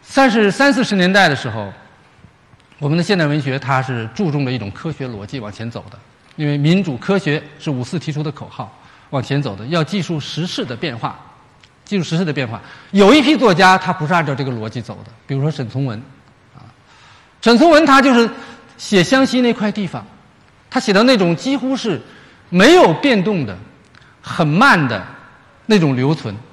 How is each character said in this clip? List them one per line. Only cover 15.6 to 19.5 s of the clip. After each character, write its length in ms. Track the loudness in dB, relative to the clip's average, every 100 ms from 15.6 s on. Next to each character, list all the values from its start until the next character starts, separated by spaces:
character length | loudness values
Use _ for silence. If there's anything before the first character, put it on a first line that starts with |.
| -8
从 160 | -6 -6
文， 120 | -8 -14 -20 _ _ _ -20
啊， 80 | -20 _ _ _ -20 -20 _ _
沈 160 | 2 6
从 120 | 6
文 160 | 6 6
他 160 | 4
就 120 | 6
是 160 | 4 2 -2 -18 -20 -20 -18
写 240 | 0 2
湘 240 | 4 2 2
西 140 | 2
那 140 | 0